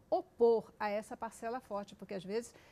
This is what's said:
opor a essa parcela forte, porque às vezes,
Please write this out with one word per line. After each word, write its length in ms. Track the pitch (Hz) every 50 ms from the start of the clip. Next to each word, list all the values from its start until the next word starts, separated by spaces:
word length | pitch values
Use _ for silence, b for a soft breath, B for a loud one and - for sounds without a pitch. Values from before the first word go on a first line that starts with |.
| b -
opor 640 | 311 370 - - _ - 240 233 233 220 214 - - -
a 100 | 214 208
essa 280 | 202 214 208 - 240
parcela 420 | - 226 220 - - 240 226 233 262
forte, 380 | - - 208 202 202 - -
porque 180 | - 196 - 202
às 80 | 190 165
vezes, 320 | 180 202 226 240 - B B B B